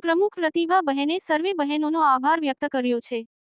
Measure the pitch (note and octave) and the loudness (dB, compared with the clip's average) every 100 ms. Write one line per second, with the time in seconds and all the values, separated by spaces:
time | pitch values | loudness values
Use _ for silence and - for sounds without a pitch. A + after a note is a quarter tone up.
0 | E4+ E4 G#4 - D#4 E4+ E4 F#4 D4+ C#4 | 0 2 0 0 -2 0 2 2 2 0
1 | D4 F#4 - D4+ F4+ F4+ C#4+ D4+ D4+ D#4+ | 0 -2 -2 -2 0 -2 0 0 0 2
2 | D4+ C4 C#4 E4 C#4+ C4 D4 C4 B3 A#3 | 4 4 2 0 0 -4 -4 -2 -2 -2
3 | - A#3 A3+ _ | -4 -8 -8 _